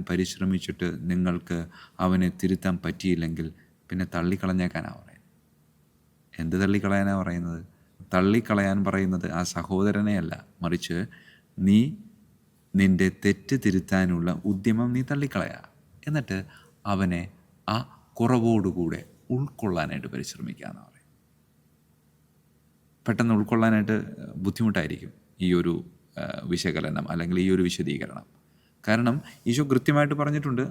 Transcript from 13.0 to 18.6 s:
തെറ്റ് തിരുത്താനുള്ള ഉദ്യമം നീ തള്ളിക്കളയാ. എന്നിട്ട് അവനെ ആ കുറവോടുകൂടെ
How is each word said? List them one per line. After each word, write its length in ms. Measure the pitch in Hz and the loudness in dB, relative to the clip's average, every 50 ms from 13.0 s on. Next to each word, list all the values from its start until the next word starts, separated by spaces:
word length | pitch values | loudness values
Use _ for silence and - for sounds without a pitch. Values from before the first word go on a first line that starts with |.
| 95 92 90 - - | 4 2 0 2 2
തെറ്റ് 320 | 101 98 - - - 139 127 - | 2 2 2 0 -2 -2 0 2
തിരുത്താനുള്ള 680 | 107 92 95 90 - - 95 92 90 90 85 85 87 87 85 - 101 | 2 2 2 0 2 2 2 2 2 2 0 0 -2 -2 -2 -2 -2
ഉദ്യമം 380 | 101 95 98 117 110 110 120 123 123 | -2 0 0 0 2 2 0 0 0
നീ 80 | 127 131 127 | -2 -2 -2
തള്ളിക്കളയാ. 500 | 143 143 143 135 - 98 - - - - - - _ _ _ _ _ - - - | -2 -4 -4 -2 -2 -4 -4 -4 -8 -14 -18 -20 _ _ _ _ _ -14 -8 -4
എന്നിട്ട് 300 | 151 151 127 - 95 95 95 - - - - - _ _ _ 101 101 | -2 -2 -2 -2 -4 -6 -6 -8 -16 -20 -20 -20 _ _ _ -2 0
അവനെ 300 | 95 98 90 90 87 87 95 - _ _ _ _ _ _ - | 0 2 0 0 -2 -4 -8 -12 _ _ _ _ _ _ -4
ആ 100 | 107 113 131 - - - _ _ _ - | -4 -4 -4 -8 -16 -20 _ _ _ 0
കുറവോടുകൂടെ 840 | 117 120 127 120 113 117 117 110 | 2 2 2 4 4 4 2 4